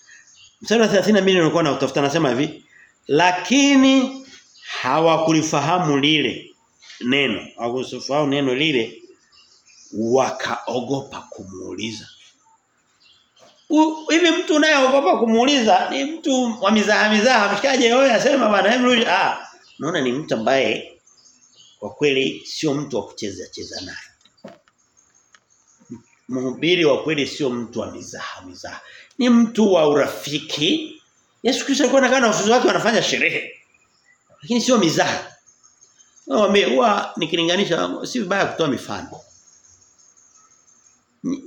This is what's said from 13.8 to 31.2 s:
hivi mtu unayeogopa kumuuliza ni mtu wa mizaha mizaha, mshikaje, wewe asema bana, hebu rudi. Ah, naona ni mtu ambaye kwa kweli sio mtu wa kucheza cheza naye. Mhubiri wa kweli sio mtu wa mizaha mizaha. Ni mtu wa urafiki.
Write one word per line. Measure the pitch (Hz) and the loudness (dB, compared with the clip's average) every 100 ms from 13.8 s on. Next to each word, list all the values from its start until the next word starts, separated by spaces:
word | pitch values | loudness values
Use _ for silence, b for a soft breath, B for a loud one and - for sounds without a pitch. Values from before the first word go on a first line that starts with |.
| 311 311 - | 2 0 -2
hivi | 320 349 | 2 2
mtu | 339 - 302 | 0 0 2
unayeogopa | 311 294 262 277 349 269 | 4 4 4 2 2 2
kumuuliza | 226 226 254 285 214 180 - | 2 2 2 2 4 2 2
ni | 269 277 | -4 -6
mtu | 330 311 262 247 220 | -6 -2 0 0 -2
wa | 190 | 0
mizaha | 214 196 202 214 | 2 2 2 2
mizaha, | 214 226 247 202 | 2 4 4 2
mshikaje, | 202 269 269 233 | 0 0 2 2
wewe | 247 269 | 4 4
asema | 214 247 277 220 | 2 2 2 2
bana, | 202 190 | 2 2
hebu | 247 247 | 2 2
rudi. | 240 226 | 2 2
Ah, | 185 165 - - - _ - | 0 0 -4 -12 -20 _ -10
naona | 143 175 | -4 -2
ni | 127 | -2
mtu | 127 156 | -4 -4
ambaye | 120 110 135 113 117 - - _ _ - _ _ _ - _ | -2 2 2 2 -2 -8 -20 _ _ -20 _ _ _ -20 _
kwa | 104 | -16
kweli | - 147 135 131 - - | -2 0 2 -2 -6 -12
sio | - 156 | -6 -4
mtu | 139 143 120 | -4 -4 -6
wa | - | -8
kucheza | - 107 90 - | -12 -12 -12 -16
cheza | - - - | -16 -14 -14
naye. | 90 85 - _ _ _ - - _ _ _ _ _ _ _ _ _ _ _ _ _ 117 _ _ - | -14 -16 -20 _ _ _ -20 -20 _ _ _ _ _ _ _ _ _ _ _ _ _ -20 _ _ -10
Mhubiri | 131 127 123 156 180 156 | -8 -6 -4 0 2 2
wa | 127 | 2
kweli | 151 156 131 | 0 -4 -4
sio | - 143 | -4 -4
mtu | 120 113 110 | -4 -8 -8
wa | 95 | -10
mizaha | 87 87 92 - - | -12 -16 -14 -14 -14
mizaha. | 92 90 - - B B B - | -18 -18 -18 -18 B B B -2
Ni | 247 | 4
mtu | 233 226 - 214 | 4 4 2 4
wa | 175 151 | 4 4
urafiki. | 143 123 - - 147 - 147 151 311 - - _ _ | 4 0 -4 -8 -8 -6 -4 -2 -2 -6 -16 _ _